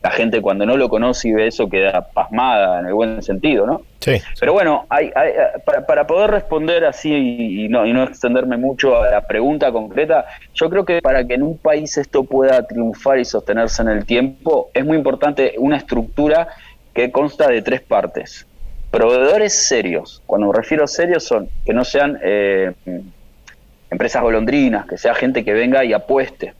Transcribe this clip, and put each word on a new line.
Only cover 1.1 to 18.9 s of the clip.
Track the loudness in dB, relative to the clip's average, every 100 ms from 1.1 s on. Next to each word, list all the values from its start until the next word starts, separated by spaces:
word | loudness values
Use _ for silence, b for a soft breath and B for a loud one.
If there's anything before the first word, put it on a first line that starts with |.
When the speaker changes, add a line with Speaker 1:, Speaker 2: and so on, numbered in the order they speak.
| -2 0
Speaker 1:
y |
ve | 2 0
eso | 0 -2
queda | 2 2 0 -4
pasmada | -4 -2 -2 0 2 2 0
en | -2
el |
buen | -2 -2 -4
sentido, | -6 -2 0 2 0
¿no? | -2 -6 -6
Speaker 2:
Sí, | -2 -2
sí. | B -4
Speaker 1:
Pero | 0
bueno, | 2 2 0 0
hay, | -2 0 0
hay, | 0 2 0 0
para, | -2 -2 2
para | 0 2
poder | 2 2
responder | 0 -2 -4 0 2
así | 0 0 -2
y, | 0 0 -2 -6 -4
y | -2
no, | 0 2
y |
no | 0
extenderme | -2 -2 0 0 0 -2
mucho | -2 0 2 4
a | 2
la | 0 0
pregunta | -2 0 0 0
concreta, | -2 -4 -4 2 0 0 B B
yo | -4 0
creo | 0
que | 0 0
para | 2 2 0
que | -2
en |
un | -2 0
país | 0 0 -2 -4
esto | 0 -2 0
pueda | 2 4 2 0
triunfar | -4 -4 -2 0 0
y |
sostenerse | 0 -4 -2 -2 0 0
en | 0
el | -2 0
tiempo, | 0 0 -2 0 0 0
es | -4
muy | 0 0
importante | 0 0 -2 0 0 0
una | 0 0
estructura | -2 -4 -4 -2 2 2 0 B B B _
que | -4 0
consta | 0 -2 2 2
de | 2
tres | 0 -4
partes. | 0 0 0 -8 -12 -18 -20 -14 -12 -10 -4